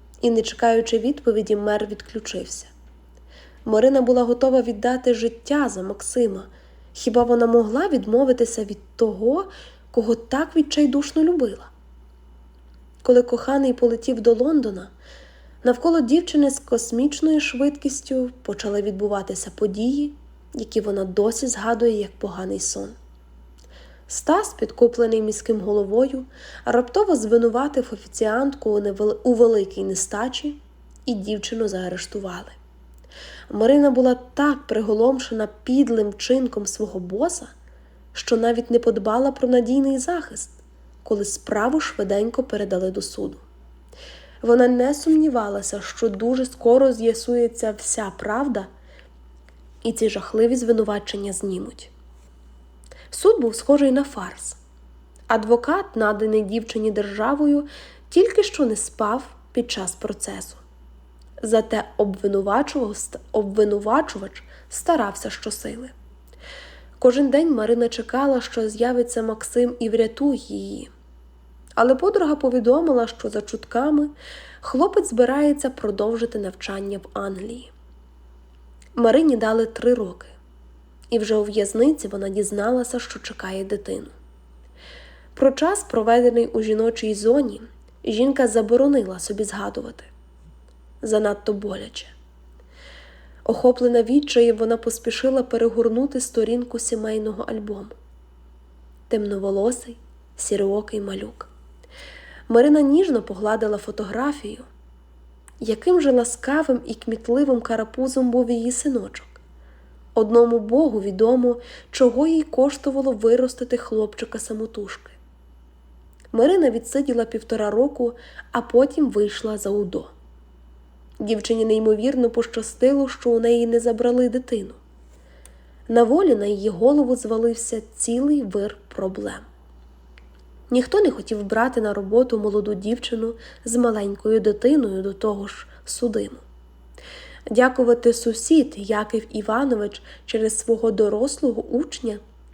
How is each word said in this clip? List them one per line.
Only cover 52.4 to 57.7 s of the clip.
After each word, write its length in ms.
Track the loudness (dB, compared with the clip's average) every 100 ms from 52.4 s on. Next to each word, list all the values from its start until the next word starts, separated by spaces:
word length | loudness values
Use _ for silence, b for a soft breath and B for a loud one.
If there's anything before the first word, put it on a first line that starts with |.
| -20 -20 -20 -20 B B B
Суд 320 | -6 -4 -2
був 140 | -6 -4
схожий 360 | 0 2 2
на 120 | 0
фарс. 520 | -4 -10 -14 -14 -16 -18 _ _ -20 -20 _ -16 -2
Адвокат, 680 | -2 2 2 2 -2 -2 -2
наданий 460 | -2 0 0 0
дівчині 500 | 0 -4 -6 -4 -2
державою, 760 | -2 -4 -4 -2 0 2 2 0